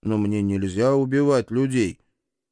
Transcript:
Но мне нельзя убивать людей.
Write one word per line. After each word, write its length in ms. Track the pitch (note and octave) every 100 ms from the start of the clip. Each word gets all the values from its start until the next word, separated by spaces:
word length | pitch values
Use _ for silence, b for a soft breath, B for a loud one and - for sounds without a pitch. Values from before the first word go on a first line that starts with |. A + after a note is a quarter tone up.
Но 140 | G#2 G#2+
мне 240 | G#2 G#2
нельзя 540 | G2+ G2 F#2+ F#2 B2 C#3
убивать 560 | C3 C#3 C#3+ C3+ A2+
людей. 480 | A#2 C3+ B2+ G2 - _ _ _ _ _